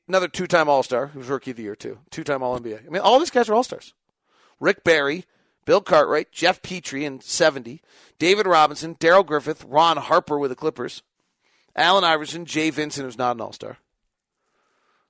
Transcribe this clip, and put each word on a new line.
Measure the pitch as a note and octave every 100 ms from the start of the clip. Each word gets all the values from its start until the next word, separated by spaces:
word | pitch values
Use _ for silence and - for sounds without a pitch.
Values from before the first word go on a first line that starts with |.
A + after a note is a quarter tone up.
| -
another | F#3 F3+
two-time | - F3+ E3+ D3+
All-Star, | C#3 B2+ A#2+ C#3
who | C#3+
was | B2
Rookie | C3+ C3
of | A#2
the |
Year, | G#2 G#2+
too. | A#2 G#2+ _
Two-time | - D3 C3+
All-N | B2+ B2
B | A#2
A. | G#2+
I | B2+
mean, | F3
all | F#3+ B3+
these | F4
guys | B3 A3
are |
All-Stars. | G#3+ B3+ - - _ _ _ _ _ _ _
Rick | D#3 G3+
Barry, | F3+ D#3+ C#3 E3+ - _ _ _ -
Bill | B2+
Cartwright, | - D#3+ F#2 D3+ -
Jeff | - E3 F#3
Petrie | - F3+ - C#3 D3
in | C3
seventy, | - - D#3+ C3+ A#2 D3+ _ _ _ _
David | E3 G3+ F#3+
Robinson, | E3 D3+ C#3+ D#3+ E3
Daryl | E3 F#3 E3+
Griffith, | D3+ D3 D#3 -
Ron | C#3+ E3+ D3+
Harper | B2 E3 E3 D3
with | C#3
the | B2+
Clippers, | D3+ - C#3 - _ _ _ _ _ _ _ -
Allen | E3 G3
Iverson, | F3 D#3 D3+ E3 D#3+
Jay | D#3 D#3
Vincent, | D3 D3+ C#3+ C3
who's | A2+
not | B2 A#2+
an |
All-Star, | G#2 - G#2+ - _ _ _ _ _ _ _ _ _ _ _ _